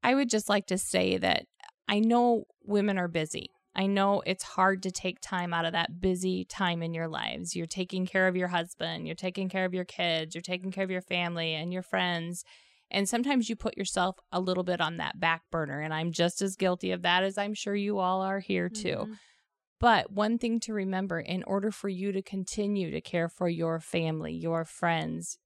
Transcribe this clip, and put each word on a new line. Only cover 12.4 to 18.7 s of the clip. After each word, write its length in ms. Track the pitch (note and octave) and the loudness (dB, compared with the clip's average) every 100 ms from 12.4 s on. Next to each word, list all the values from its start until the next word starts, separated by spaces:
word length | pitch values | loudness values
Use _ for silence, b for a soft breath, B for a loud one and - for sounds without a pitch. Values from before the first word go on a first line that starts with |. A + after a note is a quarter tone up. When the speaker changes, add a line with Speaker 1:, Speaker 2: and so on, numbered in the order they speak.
| - b b b b | -12 b b b b
Speaker 1:
And 160 | - G3+ | -2 0
sometimes 420 | A#3 B3 C4+ A3 | 0 2 2 2
you 60 | A3+ | -2
put 200 | - - | -4 -4
yourself 400 | F#3+ - F3+ F3+ _ | -4 0 0 0 _
a 100 | F3+ | -2
little 220 | F#3 F3+ | 0 0
bit 180 | F3+ F3 | 0 0
on 180 | D#3+ E3 | 0 -2
that 200 | D3 - | -6 0
back 240 | E3+ E3 _ | 0 0 _
burner. 300 | E3 D3+ C#3+ | -4 -2 -4
And 120 | D#3 | -4
I'm 200 | D#3 E3+ | -2 -2
just 280 | E3 E3+ - | 2 2 2
as 140 | G3 | -2
guilty 380 | F#3+ F#3 F3+ F#3 | 2 0 2 0
of 100 | F3+ | 0
that 220 | F3 F3+ | 4 4
as 120 | F#3+ F#3+ | 4 0
I'm 180 | G3+ | -4
sure 200 | G#3 - | -4 -2
you 240 | G3+ G3+ G3+ | 0 0 2
all 240 | F#3 F#3 | 2 2
are 160 | F#3+ G3 | 0 -2
here 300 | F#3+ G3 | 0 0
too. 280 | F3 | 0